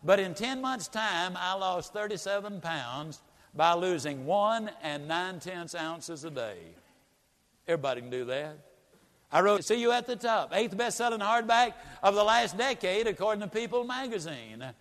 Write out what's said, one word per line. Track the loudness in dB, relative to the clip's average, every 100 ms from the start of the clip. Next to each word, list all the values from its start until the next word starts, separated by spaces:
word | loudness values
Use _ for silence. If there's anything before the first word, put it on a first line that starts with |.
But | 6 4
in | 4
ten | -2 -4 -2
months' | -4 -4 -6
time, | -4 -2 0 -2 -2
I | -2
lost | 0 0 -2 -4
thirty-seven | -6 -4 -4 -2 -4 -4 -8
pounds | -6 -6 -6 -8 -8 -12 _ _ _
by | 4 4
losing | 6 2 0 -2 -6 0
one | 2 2 0 -4 -8
and | -6 -6 -4
nine | -4 -4 -8
tenths | -10 -10 -8
ounces | -6 -6 -8 -10 -10
a | -8
day. | -6 -6 -8 -16 -20 _ _ _ _ _ _ _ _ -4
Everybody | -2 0 -4
can | -4
do | -6 -4
that. | -4 -6 -12 -20 _ _ _ _ _ _
I | 4
wrote, | 6 4
"See | 4 2
You | 4
at | 2 0
the |
Top." | -4 0 0 2
Eighth | 0 -2 0
best-selling | -2 0 -2 0
hardback | 2 2 6 6 6 0 -16 2
of | 4
the | 6
last | 6 6 4 0
decade, | 0 0 0 2 0
according | 0 0 0
to | -2
People | -4 -2 -2
magazine. | -2 -4 -4 -6 -6 -10 -12 -12 -12 -14